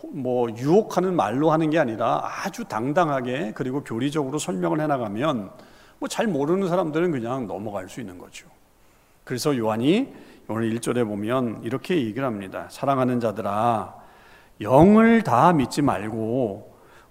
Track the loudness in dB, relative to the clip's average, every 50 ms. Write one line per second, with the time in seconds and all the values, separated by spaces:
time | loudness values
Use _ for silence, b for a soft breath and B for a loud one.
0 | -16 -12 -10 -6 -4 -2 0 0 0 0 -2 -2 2 4 6 6 4 4 2 0
1 | 0 2 2 2 0 2 2 2 2 4 4 4 2 2 2 2 2 0 0 -2
2 | 0 0 0 0 -2 -6 -8 -8 -8 -8 -8 -10 -10 -8 -6 -4 -4 0 2 2
3 | 2 2 0 -2 -2 -2 -4 -4 -4 -6 -6 -6 -6 -4 -4 -6 -6 -6 -4 -4
4 | -2 -2 -2 -2 -2 -2 -4 -6 -4 -6 -4 -2 -2 -2 0 0 0 0 -2 -2
5 | -2 -4 -4 -2 -2 -2 -2 -2 -4 -8 B B B B B B B B B B
6 | -10 -6 -4 -2 -2 0 0 0 0 0 0 0 0 0 0 0 -2 -2 0 0
7 | 0 0 -2 -2 -4 -4 -4 -6 -6 -6 -8 -8 -8 -8 -8 -8 -10 -10 -12 -14
8 | -14 -14 -14 -16 -18 -20 -20 -20 -20 -20 _ _ _ _ _ b b b b b
9 | b b b b _ -8 -6 -2 0 0 0 0 0 0 0 2 2 4 4 2
10 | 0 B B B B B B B -10 -6 -4 -2 -2 -2 -2 -2 -2 -2 0 0
11 | 0 -2 -2 -4 -4 -2 -2 -2 -2 -2 -4 -6 -8 -6 -6 -6 -4 -2 -2 0
12 | -2 -2 -4 -4 -4 -4 -4 -6 -8 -10 -10 -10 -12 -12 -10 -4 -2 0 2 2
13 | 2 2 0 0 0 -2 -2 -4 -4 -4 -2 0 0 0 0 0 -4 -8 B B
14 | B B B B B B B B B B B -8 -2 4 6 8 8 10 10 8
15 | 8 8 6 4 4 4 4 6 6 6 6 4 2 0 0 0 0 2 0 0
16 | -4 -6 -6 -4 -4 -2 -2 0 -2 -2 -4 -6 -12 B B B B B B B
17 | B B